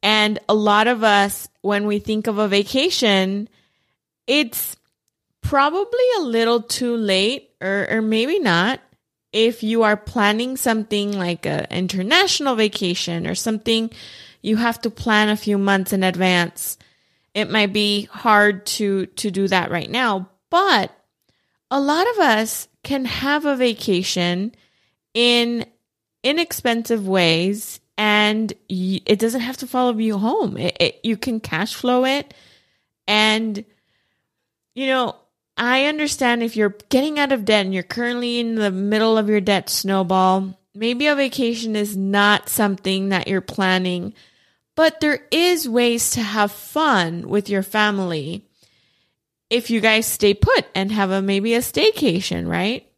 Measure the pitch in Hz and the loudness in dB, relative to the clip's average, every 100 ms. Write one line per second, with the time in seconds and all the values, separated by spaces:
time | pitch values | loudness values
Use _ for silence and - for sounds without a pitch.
0 | 208 214 214 214 - 214 208 208 220 247 | 2 2 2 -2 0 2 4 4 2 2
1 | 220 202 202 - - _ 196 202 208 208 | 4 4 2 -2 -12 _ -2 0 0 -2
2 | 202 214 220 208 214 202 202 262 320 - | -2 -2 -2 0 2 2 0 0 0 2
3 | 226 196 190 202 208 _ _ _ _ _ | 2 2 2 -4 -8 _ _ _ _ _
4 | _ _ - 277 247 - - - _ _ | _ _ -2 0 0 -4 -10 -12 _ _
5 | _ _ _ _ - 285 285 349 415 480 | _ _ _ _ -2 2 2 0 -2 0
6 | 508 466 294 226 226 240 226 - 240 233 | 2 2 0 0 2 0 -2 -4 -2 -2
7 | 214 190 202 269 _ _ 185 196 - 220 | 0 2 0 -2 _ _ -4 -2 -2 -2
8 | 220 220 254 381 262 175 190 262 _ _ | 0 0 0 0 2 2 0 -2 _ _
9 | _ _ _ 214 226 233 214 226 214 208 | _ _ _ 0 2 0 -2 2 2 2
10 | 214 240 208 220 247 262 254 220 214 208 | -2 0 2 2 -2 -2 -2 -2 -2 -4
11 | 202 202 175 170 - 151 - 180 185 190 | -2 -4 -4 -4 -4 -4 -4 -4 -4 -4
12 | 185 330 381 - 285 233 214 - 185 175 | 0 2 2 0 -2 0 0 0 -4 -4
13 | - 170 165 185 226 220 226 226 226 - | -4 -4 -4 -4 -4 -4 0 0 -2 -10
14 | - - - _ - 220 233 233 233 220 | -20 -20 -20 _ -2 0 0 -2 -6 -6
15 | 240 214 214 214 - 202 196 196 190 196 | 0 2 4 0 0 0 2 2 2 0
16 | 185 180 185 180 175 - - - _ _ | 0 2 2 2 0 -4 -10 -10 _ _
17 | _ _ _ 202 208 214 202 208 208 202 | _ _ _ -6 -2 0 0 2 0 -2
18 | 202 - 233 208 208 190 202 - 208 196 | -4 -4 2 4 4 2 -6 -4 -2 -2
19 | 190 - 208 185 196 190 170 170 - 240 | -4 -6 -4 -2 0 0 0 -6 -4 -2
20 | 254 196 190 _ _ 339 392 254 190 _ | -2 -2 -6 _ _ 0 2 2 0 _
21 | _ _ _ _ _ _ _ 277 277 311 | _ _ _ _ _ _ _ -2 0 2
22 | 403 453 311 214 220 - - _ - 277 | 0 2 2 2 0 -6 -12 _ -6 -4
23 | 254 - 269 294 294 269 247 214 - 180 | -4 -4 -2 -2 0 0 0 0 -2 -2
24 | 185 - 175 180 208 - _ _ _ _ | 0 -2 -2 -2 -6 -10 _ _ _ _
25 | _ 226 240 240 233 240 226 _ _ _ | _ 2 4 4 2 -2 -8 _ _ _
26 | _ _ 247 311 339 - 247 233 226 233 | _ _ -2 0 -2 -2 -2 -2 0 -2
27 | 190 190 170 160 180 208 - - _ - | 0 2 4 2 0 -4 -8 -16 _ -4
28 | 214 214 208 214 220 - _ 185 185 190 | 0 2 2 0 -4 -6 _ -4 -2 -4
29 | - 208 226 247 233 262 254 254 247 220 | 0 0 2 -2 -6 -8 -6 0 0 0
30 | 220 202 214 392 247 - 175 - 170 - | 0 0 0 0 -2 -2 -6 0 -2 -2
31 | 226 220 - 226 - 160 208 - 247 247 | -4 -4 -4 -6 -4 -4 -4 -4 0 2
32 | 262 277 285 - _ _ _ _ _ _ | 2 -2 -6 -18 _ _ _ _ _ _
33 | - 214 214 214 226 202 220 _ _ _ | -2 2 2 2 -2 -6 -10 _ _ _
34 | _ _ _ _ _ _ _ - 269 262 | _ _ _ _ _ _ _ -6 0 0
35 | 240 - _ _ _ - 240 262 285 302 | 0 -6 _ _ _ -4 0 2 2 0
36 | 294 - 254 240 233 214 208 202 - 262 | -4 0 0 2 -2 0 0 0 0 2
37 | 294 294 285 262 202 214 190 190 175 - | 2 0 0 0 2 2 2 -2 -4 -4
38 | 240 240 240 240 233 226 208 185 202 214 | -4 -2 -2 -2 -2 0 0 0 0 2
39 | 220 220 208 214 190 196 - - 190 190 | 4 2 2 0 2 0 0 -4 0 0
40 | 185 190 185 190 190 185 _ 196 233 247 | 2 2 4 2 -2 -10 _ -6 -4 0
41 | 294 285 269 262 240 233 226 214 208 196 | 0 2 0 0 -2 -2 -4 -2 -2 -2
42 | 196 202 202 208 - - 208 190 190 190 | 0 2 4 4 0 -2 0 0 -2 -2
43 | 196 185 - 190 180 - 190 185 185 180 | 0 -2 -2 -4 -4 -2 0 0 0 -4
44 | 185 - _ _ _ _ _ - 320 320 | -8 -14 _ _ _ _ _ 2 2 4
45 | 302 285 - 311 359 349 302 233 240 233 | 0 0 0 2 2 2 0 0 2 0
46 | - 247 214 214 208 - - 302 311 220 | -2 -2 -2 0 0 -2 -8 -2 2 2
47 | 170 170 - 208 202 202 190 214 214 202 | 2 -4 -2 -4 0 -4 -2 0 0 0
48 | 185 160 143 185 _ _ _ _ _ _ | -2 -4 -6 -10 _ _ _ _ _ _
49 | _ _ _ _ _ 233 226 226 220 220 | _ _ _ _ _ -4 0 0 2 2
50 | 226 - 208 202 - 508 - - 196 214 | 0 2 2 4 4 4 2 -4 -2 0
51 | 196 190 196 196 214 233 247 - 427 440 | 0 0 0 0 0 0 -2 0 0 2
52 | 277 170 190 170 170 170 190 247 _ | 0 0 -2 -4 -2 -2 -2 -4 _